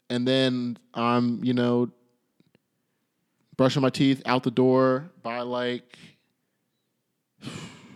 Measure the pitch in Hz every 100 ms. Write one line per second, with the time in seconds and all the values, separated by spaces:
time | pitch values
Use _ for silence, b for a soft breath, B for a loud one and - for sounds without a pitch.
0 | - 123 123 131 131 127 120 117 _ -
1 | 120 120 120 120 123 123 120 120 120 -
2 | _ _ _ _ _ _ _ _ _ _
3 | _ _ _ _ _ - 131 147 131 -
4 | 139 135 - 127 127 117 127 127 131 131
5 | 165 - 113 120 123 123 123 123 - -
6 | - _ _ _ _ _ _ _ _ _
7 | _ _ _ _ B B B B B